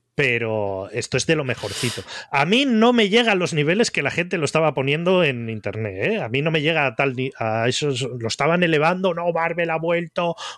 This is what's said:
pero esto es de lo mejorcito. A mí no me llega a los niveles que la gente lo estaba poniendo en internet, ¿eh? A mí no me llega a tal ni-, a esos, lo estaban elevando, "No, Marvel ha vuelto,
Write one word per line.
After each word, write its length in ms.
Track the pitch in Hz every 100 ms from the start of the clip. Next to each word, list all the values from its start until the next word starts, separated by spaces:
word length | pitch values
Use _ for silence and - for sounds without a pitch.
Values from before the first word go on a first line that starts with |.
| _
pero 720 | - 139 117 117 110 101 95 98
esto 260 | 120 - 135
es 100 | -
de 80 |
lo 100 | 156
mejorcito. 580 | 135 113 104 98 123 110 - - -
A 140 | 139 156
mí 180 | 233
no 280 | 277 220 233
me 160 | 240 208
llega 240 | 220 233
a 20 |
los 180 | 196 175
niveles 360 | 160 147 196 233
que 120 | -
la 80 | 147
gente 260 | 156 180 185
lo 60 |
estaba 280 | 147 160 160
poniendo 520 | 143 135 147 175 185
en 240 | 156 123 113
internet, 440 | 110 101 110 110 95 139
¿eh? 80 | 220
A 60 | 120
mí 140 | 131
no 80 | 160
me 120 | 160
llega 240 | 147 160 139
a 80 |
tal 200 | 123 139 127
ni-, 160 | 127 -
a 280 | 113 113 117
esos, 340 | 120 147 127
lo 260 | 131 123 113
estaban 340 | - 143 175
elevando, 500 | 175 156 156 185 185
"No, 180 | 170 175
Marvel 380 | 165 165 170 170
ha 60 | 160
vuelto, 580 | 165 170 170 - 175 165 -